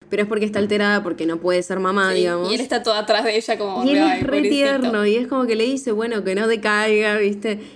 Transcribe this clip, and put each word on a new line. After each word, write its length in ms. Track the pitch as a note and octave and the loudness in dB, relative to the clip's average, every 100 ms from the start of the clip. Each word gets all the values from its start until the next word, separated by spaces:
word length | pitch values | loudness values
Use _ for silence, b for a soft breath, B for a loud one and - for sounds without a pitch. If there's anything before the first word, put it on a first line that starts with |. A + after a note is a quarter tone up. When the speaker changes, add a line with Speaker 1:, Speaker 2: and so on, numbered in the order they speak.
| - | -6
Speaker 1:
pero 140 | G3+ | -2
es 40 | G#3 | -2
porque 160 | A3 | 0
está 160 | G#3+ G#3 | -2 -2
alterada, 420 | G3+ G#3 G3+ G#3 | 0 2 2 2
porque 240 | F3+ E3 E3 | -2 -4 -4
no 120 | E3 | -2
puede 260 | F3 F3+ | 0 0
ser 160 | F3+ F#3+ | 0 -2
mamá, 300 | F#3 G3+ F#3+ | 0 2 2
Speaker 2:
Sí, 60 | F#3 | 2
Speaker 1:
digamos. 340 | F3+ F3 F#3 | 0 0 -2
Speaker 2:
y 40 | A3 | -2
él 40 | |
está 240 | B3+ A#3+ | -2 -2
todo 120 | A3+ G#3+ | 0 -2
atrás 280 | G#3+ G#3+ | 0 0
de 140 | A3+ G#3+ | 2 -2
ella 200 | A3+ G#3+ | -2 -4
como, 280 | G3+ F#3+ B3+ | -2 0 2
Speaker 1:
Y 60 | |
él 80 | C#4+ | 4
Speaker 2:
"Ay, 140 | D#4+ - | 2 2
Speaker 1:
es 40 | |
re 40 | C#4 D4 | 0 0
Speaker 2:
pobrecito". 100 | D4 | 2
Speaker 1:
tierno, 520 | C#4+ C#4 C#4 B3 G#3+ G#3 | 2 2 2 0 0 2
y 100 | A3+ | 0
es 120 | B3 | 0
como 200 | C4+ B3 | -2 0
que 80 | A3 | 0
le 80 | |
dice, 300 | A#3+ C4+ B3+ | 0 -2 -2
"Bueno, 320 | G#3+ A#3 A3 F#3+ | -2 -2 -4 -2
que 100 | F#3+ | 0
no 100 | A3+ | 0
decaiga, 680 | A3+ G#3+ G#3 G#3+ G#3+ G#3+ G#3 | 0 2 2 2 2 2 2
¿viste? 420 | G3+ G3+ A3 G#3 B | 0 -2 -4 -6 B